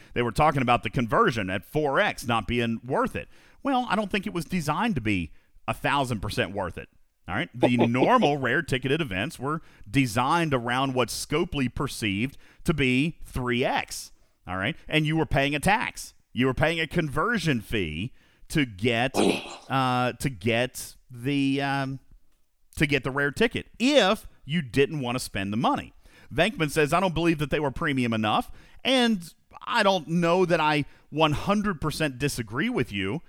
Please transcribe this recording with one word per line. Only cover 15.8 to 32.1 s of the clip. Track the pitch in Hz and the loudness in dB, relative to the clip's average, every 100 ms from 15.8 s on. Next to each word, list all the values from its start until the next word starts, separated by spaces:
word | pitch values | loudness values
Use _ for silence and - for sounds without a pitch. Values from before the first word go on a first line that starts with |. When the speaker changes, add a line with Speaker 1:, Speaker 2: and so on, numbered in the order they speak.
| 110 - - - _ | 0 -8 -16 -18 _
Speaker 1:
You | - 131 | 0 0
were | |
paying | 131 156 165 | 2 0 0
a | 160 | -2
conversion | 170 160 127 190 233 160 123 | -2 -2 0 0 0 0 -2
fee | 101 117 85 76 110 - _ _ - | -2 -2 -2 -4 -6 -8 _ _ -4
to | 165 | 0
get, | 135 95 117 117 131 - 101 87 | 0 0 0 2 0 2 2 2
Speaker 2:
<sighs> | - - - | -2 -14 -4
Speaker 1:
uh, | 131 131 127 123 | -2 0 2 0
to | 117 147 | -2 -6
get | 120 113 113 127 - - - - | -4 0 0 0 -4 -16 -16 -20
the, | 123 120 143 139 135 | -8 -4 0 0 0
um, | 139 139 135 135 - - - _ _ _ _ - | -2 -2 -4 -8 -12 -20 -20 _ _ _ _ 0
to | - | 2
get | 143 | 2
the | 131 | 0
rare | 135 143 | -2 -2
ticket | 143 226 110 - - | 2 0 0 -8 -2
if | 240 294 190 214 - - | 4 6 6 2 -4 -18
you | - 165 | -6 -4
didn't | 135 117 143 156 | -2 2 2 2
wanna | 123 123 | -2 -4
spend | - 110 98 | -4 -6 -2
the | 110 | 0
money. | 190 294 - - - - - | 0 0 -4 -14 -20 -20 -8
Venkman | 123 180 196 156 | 0 0 0 -2
says, | 160 147 | 2 2
"I | 165 | 2
don't | 190 | 2
believe | 156 170 160 | 2 2 2
that | 147 | 0
they | 160 | 0
were | 147 | -2
premium | 127 165 135 120 | -2 -2 0 0
enough," | 113 107 135 247 - - - | 2 2 0 -2 -10 -20 -8
and | - 262 240 214 170 - _ - - | 0 2 2 0 -4 -18 _ -16 -4
I | 240 | 2
don't | 202 190 143 | 4 4 0
know | 170 170 175 | 0 2 4
that | 180 170 | 4 2
I | 151 151 139 - - | 2 2 0 -8 -8
one | 143 156 | 2 2
hundred | 147 - 208 208 160 | 2 0 0 0 -2
percent | 156 - 240 | -4 -2 -2